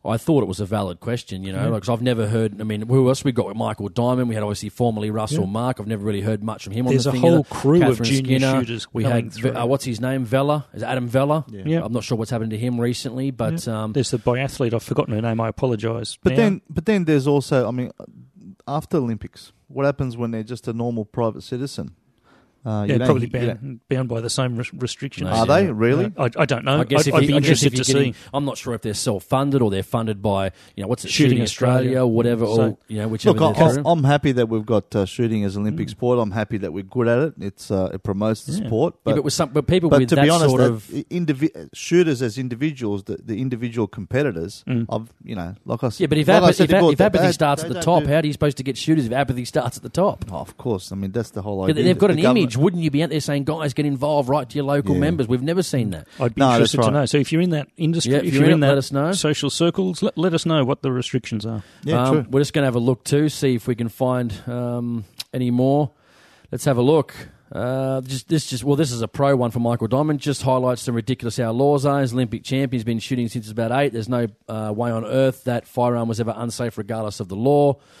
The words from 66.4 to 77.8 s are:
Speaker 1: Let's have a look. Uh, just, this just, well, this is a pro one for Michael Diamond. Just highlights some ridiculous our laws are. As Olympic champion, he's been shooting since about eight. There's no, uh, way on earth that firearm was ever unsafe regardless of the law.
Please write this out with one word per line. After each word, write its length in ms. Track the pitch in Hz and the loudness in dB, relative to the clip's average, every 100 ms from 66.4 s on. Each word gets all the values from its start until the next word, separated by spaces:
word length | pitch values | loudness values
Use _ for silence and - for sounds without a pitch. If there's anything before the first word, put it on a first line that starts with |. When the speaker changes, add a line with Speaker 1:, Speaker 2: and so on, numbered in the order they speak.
| _ | _
Speaker 1:
Let's 160 | - 147 | -4 0
have 100 | 123 | 4
a 60 | |
look. 320 | 127 156 - - - - _ | 4 4 2 -8 -20 -20 _
Uh, 520 | - 123 131 131 135 | -8 -4 -2 -2 -4
just, 260 | 127 135 - | -4 -8 -2
this 180 | 160 - | -2 -2
just, 140 | 127 | -4
well, 120 | 131 143 | 0 0
this 160 | 156 | 0
is 80 | 120 | -2
a 80 | 113 | -6
pro 260 | - 139 | 0 2
one 160 | 135 120 | 2 0
for 100 | 120 | 0
Michael 260 | 117 117 110 | -2 0 0
Diamond. 320 | 127 156 143 | 0 0 -2
Just 220 | 147 135 | -2 -2
highlights 400 | 135 131 127 123 | 0 0 0 -2
some 120 | - | -4
ridiculous 440 | 117 110 123 117 117 | -4 -4 -4 -4 -4
our 160 | 113 | -2
laws 320 | 120 139 143 143 | 2 2 2 2
are. 140 | 139 | 0
As 120 | 131 | 0
Olympic 320 | 123 117 113 | 0 -2 -4
champion, 340 | - 135 135 123 | -4 -2 -2 -2
he's 60 | |
been 140 | 110 113 | -4 -4
shooting 300 | - 127 117 | -4 -4 -2
since 220 | 123 107 | -6 -8
about 220 | 107 113 | -6 -2
eight. 220 | 127 143 | 0 0
There's 160 | 113 110 | -2 -4
no, 160 | 123 113 - - | -2 -2 -6 -12
uh, 280 | 110 107 107 | -8 -6 -4
way 140 | 120 | -2
on 160 | 113 107 | -4 -2
earth 380 | 131 131 127 | 0 0 0
that 220 | 127 117 - | -4 -4 -4
firearm 400 | - 120 120 117 | -2 0 0 -2
was 120 | 110 | -2
ever 140 | 113 107 | -4 -4
unsafe 400 | 120 - 120 110 | -8 -6 -6 -6
regardless 420 | 104 113 107 - | -8 -6 -6 -8
of 100 | 95 | -8
the 80 | 98 | -2
law. 400 | 131 147 143 139 | 2 4 4 2